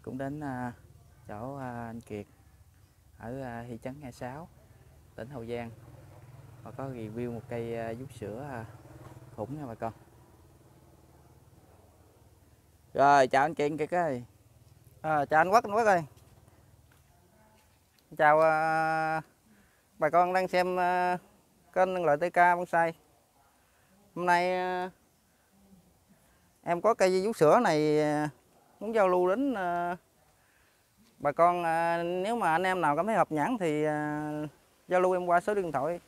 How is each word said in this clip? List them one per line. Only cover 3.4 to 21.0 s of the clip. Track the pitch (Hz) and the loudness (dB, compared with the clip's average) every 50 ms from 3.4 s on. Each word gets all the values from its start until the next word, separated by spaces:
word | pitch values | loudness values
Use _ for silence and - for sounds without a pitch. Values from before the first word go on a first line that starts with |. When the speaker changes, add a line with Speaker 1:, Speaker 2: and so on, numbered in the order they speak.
Speaker 1:
à, | 135 123 117 117 117 | -10 -10 -10 -12 -10
thị | 123 117 110 - | -12 -14 -12 -12
trấn | 127 135 147 | -14 -14 -12
Nga | 147 123 | -16 -18
Sáu, | 117 - 135 123 131 151 170 - - - - _ - - - - - - - - _ | -14 -12 -12 -12 -12 -14 -16 -18 -20 -20 -20 _ -20 -20 -20 -20 -20 -20 -20 -20 _
tỉnh | - 113 123 | -14 -14 -12
Hậu | 143 123 117 | -12 -12 -10
Giang | 113 120 120 120 117 113 - - - - - - - - - - - - - - - - - - | -8 -8 -8 -8 -10 -14 -18 -20 -20 -20 -20 -20 -20 -20 -20 -20 -20 -20 -20 -20 -20 -20 -20 -18
và | 113 | -16
có | 113 - 135 | -12 -10 -10
review | 135 131 120 110 107 107 117 123 120 | -10 -10 -10 -12 -10 -8 -8 -8 -6
một | 117 113 - - | -8 -10 -10 -10
cây, | 120 117 117 117 117 | -8 -8 -6 -6 -8
à, | 117 113 113 113 120 | -8 -6 -8 -8 -10
vú | 131 131 - - | -12 -16 -14 -12
sữa, | 110 101 104 120 143 143 | -10 -10 -10 -10 -10 -10
à, | 131 117 113 - - - - - - - - - - - - - - | -10 -12 -12 -14 -18 -20 -20 -20 -20 -20 -20 -20 -20 -20 -20 -20 -10
khủng | - 104 113 143 156 | -10 -10 -8 -8 -12
nha | 147 | -10
bà | 123 113 | -12 -10
con. | - 113 113 110 - - - - - - - - - - - - - - - - - - - - - - - - - - - - - - - - - - - - - - - _ _ - - _ _ - - _ _ _ _ - _ _ _ _ _ _ _ - | -8 -8 -10 -10 -12 -20 -20 -20 -20 -20 -20 -20 -20 -20 -20 -20 -20 -20 -20 -20 -20 -20 -20 -20 -20 -20 -20 -20 -20 -20 -20 -20 -20 -20 -20 -20 -20 -20 -20 -20 -20 -20 -20 _ _ -20 -20 _ _ -20 -20 _ _ _ _ -20 _ _ _ _ _ _ _ 0
Rồi, | - 139 143 143 143 131 | 2 4 6 6 6 6
chào | 120 - 131 139 | 4 4 2 2
anh | 160 165 | 2 0
Kiệt, | - 147 147 156 147 | -2 -2 -2 -2 -4
Kiệt | 156 147 175 | -4 -2 -2
ơi. | 180 175 156 131 123 123 - _ _ _ _ _ _ _ - - - _ - - - | -2 0 -2 -4 -6 -8 -14 _ _ _ _ _ _ _ -20 -20 -20 _ -20 -20 -10
Speaker 2:
À, | - 156 156 147 143 | -4 -2 0 0 0
chào | - 151 156 | 2 4 4
anh | 170 185 | 4 6
Quốc, | 202 240 233 | 4 2 2
anh | 214 202 | 2 0
Quốc | 220 233 | 2 4
ơi. | 214 190 175 151 - - - - _ - _ - - _ _ _ _ - _ _ _ _ _ _ _ _ _ _ _ _ _ _ _ _ _ _ _ _ _ _ _ _ _ _ _ 160 | 4 4 2 0 -6 -16 -20 -20 _ -20 _ -20 -20 _ _ _ _ -20 _ _ _ _ _ _ _ _ _ _ _ _ _ _ _ _ _ _ _ _ _ _ _ _ _ _ _ -2
Chào, | 151 156 151 151 156 | 2 4 6 6 6
à, | 160 160 156 156 160 160 160 160 160 160 160 160 160 156 160 160 156 _ _ _ _ _ _ _ _ _ _ _ _ _ _ | 6 4 2 2 0 0 0 0 0 0 -2 -2 -2 -2 -4 -6 -8 _ _ _ _ _ _ _ _ _ _ _ _ _ _
bà | - 151 151 | -2 -2 2
con | 160 170 180 180 185 | 4 4 4 4 2
đang | 185 190 | 0 0
xem, | 175 - 180 180 180 180 180 | 0 0 0 0 0 0 0
à, | 180 175 180 180 | 0 0 0 0